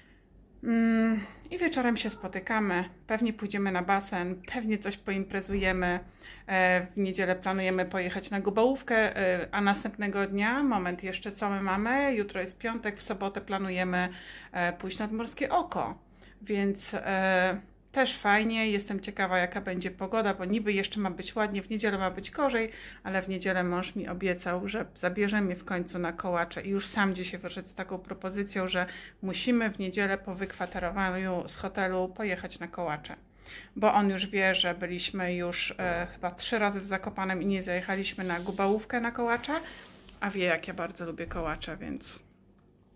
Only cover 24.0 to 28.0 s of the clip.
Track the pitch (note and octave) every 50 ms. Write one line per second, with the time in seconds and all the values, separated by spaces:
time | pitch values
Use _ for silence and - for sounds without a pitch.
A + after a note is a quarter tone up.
24 | E3+ - F3+ F3+ G3 F#3 F3+ F3+ - F3+ F3 F3+ G3+ G3 G#3 A3 F#3 - - -
25 | - F3+ F3+ G#3 G#3 G3+ G#3+ G#3 G3+ F#3 F3+ F3+ - - F#3+ F3 F3 F3 - F3
26 | F3 E3 E3+ E3+ - F#3 F3 E3+ E3+ F3 - E3 - G3 G3 G3 G3 - - A3
27 | G3+ G3 F#3 F3+ F3+ F3+ - F#3+ - F3+ - F#3+ F#3 - - - F#3 - F#3+ F#3